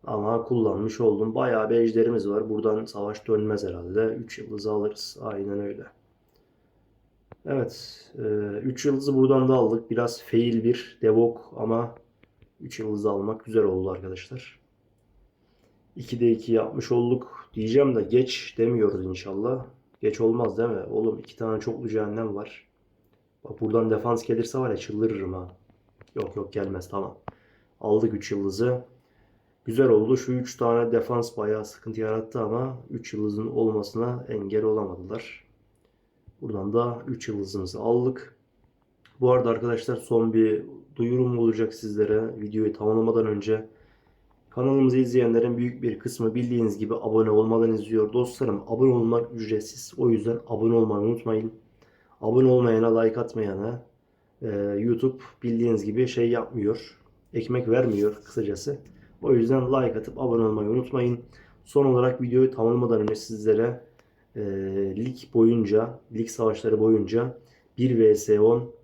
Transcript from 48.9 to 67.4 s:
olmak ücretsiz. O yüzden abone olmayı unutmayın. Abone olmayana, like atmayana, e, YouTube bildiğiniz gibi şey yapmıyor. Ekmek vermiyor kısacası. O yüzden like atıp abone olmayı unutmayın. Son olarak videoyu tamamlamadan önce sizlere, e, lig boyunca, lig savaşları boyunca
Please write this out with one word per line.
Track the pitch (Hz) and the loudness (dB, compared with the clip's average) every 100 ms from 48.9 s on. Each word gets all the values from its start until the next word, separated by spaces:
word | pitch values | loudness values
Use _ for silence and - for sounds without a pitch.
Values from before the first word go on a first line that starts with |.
olmak | 120 113 117 117 | 4 2 0 -2
ücretsiz. | 117 107 107 - - - - | -8 -4 -4 -4 -16 -16 0
O | 127 | 2
yüzden | 113 107 117 - | 2 0 -4 -4
abone | 107 113 | 0 2
olmayı | 117 110 101 104 | 4 2 2 0
unutmayın. | 117 113 110 110 - _ _ _ _ _ _ | -2 -2 -2 -4 -10 _ _ _ _ _ _
Abone | 110 120 131 | 0 4 6
olmayana, | 127 123 110 113 113 | 6 4 4 4 4
like | 113 113 | 2 0
atmayana, | 117 113 104 95 107 123 - _ _ _ _ _ | -6 -4 -4 -4 -6 -8 -14 _ _ _ _ _
e, | 113 101 101 101 | -8 -4 -2 -2
YouTube | 117 117 131 127 - _ | 0 2 0 -2 -18 _
bildiğiniz | 117 113 117 110 | -4 0 2 0
gibi | 101 110 123 | 0 0 0
şey | 127 117 | 2 2
yapmıyor. | 117 117 123 101 113 - _ _ _ _ | 0 -2 -2 -2 -2 -8 _ _ _ _
Ekmek | 120 - 123 113 | -8 -2 -2 2
vermiyor | 123 120 101 104 104 | 2 4 2 0 -2
kısacası. | - - 101 101 - 143 - - - _ | -10 -6 -4 -4 -6 -10 -12 -20 -20 _
O | - | 2
yüzden | 123 113 135 127 | 4 4 2 2
like | 131 120 107 | 0 0 -2
atıp | 110 - | -8 -6
abone | 127 117 | 0 2
olmayı | 110 107 104 | 2 0 0
unutmayın. | 123 127 131 120 120 - - - _ | -2 -2 -2 0 -2 -8 -20 -20 _
Son | - 147 | -2 2
olarak | 139 123 127 123 | 4 4 2 0
videoyu | 123 123 131 | 0 4 4
tamamlamadan | 120 113 120 120 113 | 4 2 2 2 2
önce | 107 | 0
sizlere, | 107 - 110 107 104 117 120 - _ _ _ _ - | -4 -8 -4 2 2 2 -4 -14 _ _ _ _ -10
e, | 101 98 95 98 98 95 | -6 -6 -4 -4 -4 -4
lig | 123 127 - | -6 -8 -2
boyunca, | 117 113 117 101 107 117 - _ | 4 6 4 2 2 0 -8 _
lig | 113 113 | -8 -8
savaşları | - 110 107 113 107 | 0 0 0 0 4
boyunca | 110 110 95 113 127 - | 4 4 2 -2 -2 -8